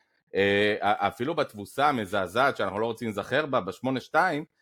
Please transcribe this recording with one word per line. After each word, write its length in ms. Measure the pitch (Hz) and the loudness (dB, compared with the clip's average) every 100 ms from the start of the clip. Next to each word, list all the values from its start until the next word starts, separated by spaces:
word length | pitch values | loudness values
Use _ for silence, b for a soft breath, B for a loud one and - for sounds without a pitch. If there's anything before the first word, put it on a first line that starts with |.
| _ _ _ 95 | _ _ _ 0
אה, 720 | 101 101 104 107 101 107 98 | 4 4 4 2 0 2 0
אפילו 280 | - 127 160 | -2 -4 -2
בתבוסה 540 | 135 104 98 - 147 | -2 -4 -10 0 0
המזעזעת 680 | 127 95 101 90 107 135 - | 2 -2 -2 -2 2 2 2
שאנחנו 220 | 101 98 | -2 -2
לא 60 | 117 | -4
רוצים 240 | 113 117 | -4 -6
לזכר 360 | 101 92 131 156 | -4 -2 -2 0
בה, 160 | 127 | -2
בשמונה 380 | 92 - 131 127 | -2 -4 -4 -4
שתיים, 460 | - 156 185 147 165 _ | -2 0 2 0 -8 _